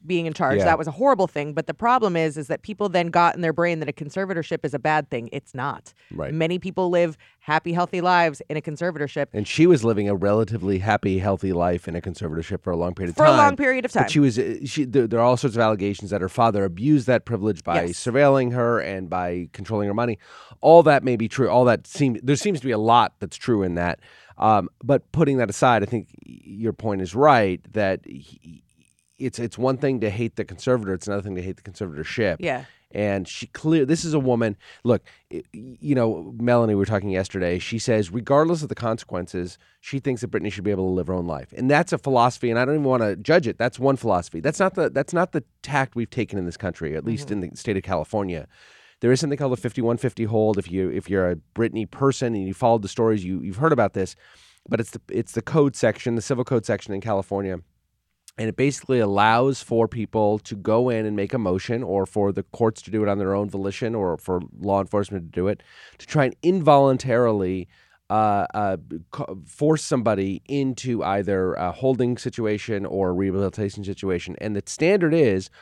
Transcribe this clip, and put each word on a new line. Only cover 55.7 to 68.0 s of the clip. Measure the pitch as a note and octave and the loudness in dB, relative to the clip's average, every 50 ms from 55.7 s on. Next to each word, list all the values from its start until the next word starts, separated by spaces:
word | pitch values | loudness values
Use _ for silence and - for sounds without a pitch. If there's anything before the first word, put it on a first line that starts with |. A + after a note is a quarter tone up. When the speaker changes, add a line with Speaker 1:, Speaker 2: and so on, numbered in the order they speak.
| - | 0
Speaker 2:
section, | - B2+ A2 G#2 - - B2 A#2 | 0 0 0 0 0 -2 -4 -2
the | A2+ | -2
civil | - - C3+ A#2+ | -2 -2 -4 -4
code | B2 - C3+ A#2 - | -2 0 -2 -2 0
section | - G#2 F#2+ - A2 G2 | -2 -4 -4 -4 -6 -8
in | G2 | -6
California, | G#2 A2+ G2+ G2 F#2+ - G2+ G2 G2 F#2+ F2+ F2 - _ _ _ _ _ _ _ _ _ _ _ _ _ - | -4 -2 -2 -2 -2 -4 -4 -4 -4 -4 -6 -8 -10 _ _ _ _ _ _ _ _ _ _ _ _ _ -10
and | - A2 A2 | -6 -6 -4
it | - | -2
basically | - C3+ C#3+ C3+ - - - B2+ A#2+ | 0 0 0 0 -2 -2 0 2 2
allows | G#2+ G2+ G2+ G2+ G#2+ A2 A2+ A#2+ C3 C#3 C3 - | 2 2 4 4 6 6 6 4 4 2 0 -2
for | - - B2 A2+ A2+ | -4 -2 0 0 0
people | A2 - A#2 G#2 - - A2 G#2+ G#2 G#2+ G#2 | 0 -2 -6 -6 -4 0 0 2 2 0 -2
to | - - A2 | -4 -8 -12
go | G2+ F2 A2 A2 A#2 B2 B2+ | -6 -2 0 2 2 2 2
in | A#2 A2 A2 | 0 -2 -2
and | G#2+ G#2 | -2 -2
make | G2+ G2+ G2 C3+ | -2 -2 -2 -2
a | A#2+ | -2
motion, | G#2 F2+ F#2 F#2 - - A#2 A#2+ A#2+ | 0 0 -2 -2 -2 -4 -4 -4 -4
or | F2 F#2+ G2 F#2+ | -2 -2 -2 -2
for | - - G#2+ G2+ G2 | -2 -2 0 0 0
the | F#2 G2+ | 0 -4
courts | - _ - - A2+ A2+ A2 - | -6 _ -2 0 0 0 0 -2
to | - F#2+ | -8 -4
do | G#2 G#2+ G#2+ | -2 0 0
it | G2+ | 0
on | G2+ G2+ | 0 0
their | F#2+ F#2+ | 0 0
own | G2 G2+ G#2 G2 | 0 -2 -2 -4
volition, | F#2+ G2 G2 G2 F#2+ - B2 A2 A#2 | -4 -6 -6 -6 -4 -4 -6 -4 -2
or | G#2+ F#2+ F2+ D#2+ | -2 -2 -2 -4
for | - - F#2+ F2+ F2+ D2+ - - G#1+ | -4 -4 -4 -4 -4 -4 -8 -12 -6
law | F#2+ G2+ G2 G2 | -2 0 0 0
enforcement | F#2+ - - G2+ G2+ - G2+ F#2 E2 | 0 0 -2 -2 -2 -2 -6 -10 -10
to | E2 | -6
do | - A2 G2+ | -4 -2 -2
it, | G2+ G#2 - _ _ - - - - - - | -2 -2 -4 _ _ -20 -20 -20 -20 -20 -20
to | - | -10
try | - - D3+ C3+ | -4 0 0 0
and | B2+ - _ | 0 -2 _
involuntarily, | - F3 F#3+ F#3+ D3 D#3 C#3+ C#3 C#3 C3+ C3 B2 C3 C3 A2+ B2 B2 A#2 G#2+ G2+ F#2 F2+ F#2+ F#2 F2 - _ _ _ _ _ _ | 0 0 2 2 4 6 6 6 6 6 4 2 0 0 2 2 2 2 2 0 0 -2 -2 -4 -6 -10 _ _ _ _ _ _